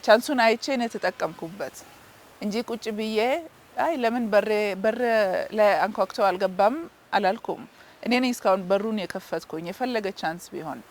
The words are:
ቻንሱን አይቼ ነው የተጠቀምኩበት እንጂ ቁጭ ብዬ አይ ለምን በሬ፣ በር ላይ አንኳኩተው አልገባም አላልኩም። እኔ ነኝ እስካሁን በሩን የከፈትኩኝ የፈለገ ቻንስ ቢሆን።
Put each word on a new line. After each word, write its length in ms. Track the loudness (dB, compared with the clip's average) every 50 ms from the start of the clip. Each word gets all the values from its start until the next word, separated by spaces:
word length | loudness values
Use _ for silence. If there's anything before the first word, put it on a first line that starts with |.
| 8
ቻንሱን 340 | 6 6 6 6 0 2 4
አይቼ 240 | 4 4 4 2 0 -2
ነው 140 | -2 -2 -2
የተጠቀምኩበት 880 | -4 -4 -2 -4 -4 -2 -2 -6 -6 -6 -8 -12 -12 -8 -10 -10 -10 -10 -16 -20 -20 -20 -20 -20 -20 -20 -20 -20 -20 -14 -8
እንጂ 140 | -6 -4 -4 -4 -4
ቁጭ 200 | -4 -8 -6 -6 -8
ብዬ 280 | -6 -4 -4 -2 0 2 2 2 0 -2 -4 -10 -20 -20 -20 -10 -4
አይ 180 | -2 0 0 0
ለምን 280 | 0 0 0 0 0 -2 4
በሬ፣ 220 | 4 4 4 4 0 0 0 -2 -2
በር 220 | 0 0 0 0 0 0 2 2 2 2 2 0 -2 -2 -2
ላይ 180 | 2 4 4 4 6 4
አንኳኩተው 460 | 2 0 0 -2 -2 -2 0 2 2
አልገባም 520 | 2 2 2 -2 -2 2 4 2 2 2 0 -8 -12 -16 _ -12 _
አላልኩም። 500 | -2 2 2 2 0 -2 -6 -8 -8 -8 -10 -18 -20 -20 -20 -20 -20 -10
እኔ 100 | -2 0 0
ነኝ 160 | 2 2 0
እስካሁን 320 | -2 0 2 2 2 2
በሩን 360 | 2 0 0 0 0 -2 -2 -4
የከፈትኩኝ 680 | -4 -6 -8 -12 -8 -6 -8 -8 -6 -8 -10 -8 -8
የፈለገ 420 | -8 -6 -6 -4 -2 -2 -2 -4 -4
ቻንስ 320 | -6 -4 -6 -6 -6 -6 -12
ቢሆን። 340 | -12 -12 -10 -8 -8 -10 -12 -14 -20